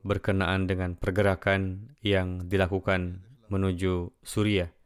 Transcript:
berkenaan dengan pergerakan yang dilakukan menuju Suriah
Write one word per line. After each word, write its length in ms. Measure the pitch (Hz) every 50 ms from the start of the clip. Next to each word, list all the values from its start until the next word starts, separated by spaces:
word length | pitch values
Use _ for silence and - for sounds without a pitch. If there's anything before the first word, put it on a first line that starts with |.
| -
berkenaan 640 | 101 104 98 - - 101 98 95 85 95 95 95
dengan 320 | 90 95 92 92 90 90 -
pergerakan 960 | - 104 92 98 101 101 95 90 - 101 98 95 98 95 92 95 107 120 143 _ -
yang 480 | 104 98 92 92 92 90 90 90 90
dilakukan 720 | 95 95 95 87 98 95 - - 95 92 90 90 90 92 92 - - _ _ _ 98
menuju 580 | 95 95 95 92 87 98 92 90 87 87 - _ _ _
Suriah 480 | - - 110 104 107 104 95 87 85 _ _ _